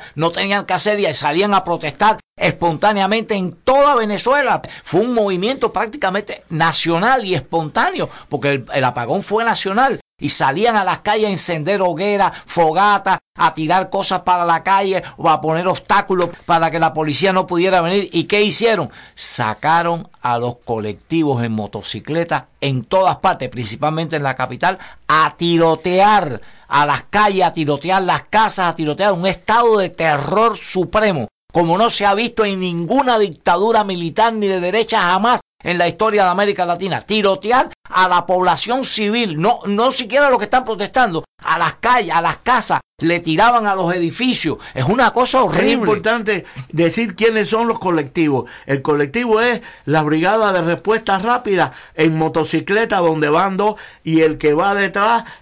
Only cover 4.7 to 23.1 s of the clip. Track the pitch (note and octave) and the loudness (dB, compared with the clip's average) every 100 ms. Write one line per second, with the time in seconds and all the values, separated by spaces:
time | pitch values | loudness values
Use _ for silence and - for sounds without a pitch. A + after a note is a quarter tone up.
4.7 | - - E3 A#3+ A#3 G3+ F3+ G#3+ C4+ A3+ | -14 -2 0 0 0 0 0 -2 -2 -2
5.7 | F#3 A3 D4 F#3+ G3 G#3 - - D#3 E3 | -2 -4 -4 -4 -4 -6 -14 -8 -2 0
6.7 | D#3+ D#3+ E3 A3 C4 G3 E3 - E3 D#3 | 0 0 0 2 0 0 -4 -2 -4 -2
7.7 | A3+ D#4+ E4+ D3 - - C#3 C#3+ C#3 A2 | -2 -2 -2 -8 -10 -8 -4 -2 -2 -2
8.7 | C#3+ B2+ B2+ A#2+ F3+ - G#3+ A#3 G3+ F#3+ | -2 -2 -2 -4 -4 -2 -2 0 -2 -2
9.7 | G3+ C4+ F3 _ - D3 - C#3 D3+ A#3 | 0 0 -2 _ -8 -2 0 0 2 0
10.7 | G#3+ F#3 D#3+ G#3 A3 G#3+ F#3 - D#3+ D3+ | 2 -2 -2 -2 0 0 0 -2 -2 -2
11.7 | G3+ F3+ D#3+ G3+ G3+ F3+ - - F3 D#3+ | 0 0 0 -2 0 0 -2 -8 0 2
12.7 | E3 G#3 G3 G3 F3 _ - E3 D#3+ D#3+ | 4 2 2 0 -2 _ -2 -2 0 0
13.7 | F#3 F#3 G3 F#3+ F3+ F#3 F3+ E3+ E3 F#3 | 0 0 -4 -2 -2 0 0 2 0 2
14.7 | G3 G3 F#3 - - D#3+ D#3 D#3 D#3+ F#3 | 0 0 -2 -6 -2 0 2 0 -2 -2
15.7 | E3+ - G3 G3 F3+ E3+ - - E3 E3 | -4 0 0 2 0 -2 -4 0 0 2
16.7 | E3 E3 D#3+ D3+ C3+ F#3+ F#3 F3+ E3+ F#3 | 0 -2 0 -2 0 2 0 0 0 2
17.7 | F3+ E3 G3+ F#3+ E3 - G3+ G#3 - A3+ | 2 2 0 0 -4 0 0 2 2 2
18.7 | G3+ C3 - - - - - A2 G#2+ D3 | 0 -4 -10 -18 -6 -4 -2 -4 -2 0
19.7 | E3 E3+ E3+ E3+ _ B2 A#2+ A#2+ A#2+ - | 2 0 -4 -8 _ -4 -2 -4 -6 -6
20.7 | A2+ G#2+ G2+ - E3 D3 A#2+ A#2 A2 G2+ | -4 -4 -8 -4 0 0 0 -2 -4 -6
21.7 | G#2+ - G#2+ - D#3+ E3+ D3 - - C#3 | -8 -8 -10 -6 -4 -2 -4 -6 -6 -4
22.7 | C3 - F#3+ F#3+ | -4 -2 0 2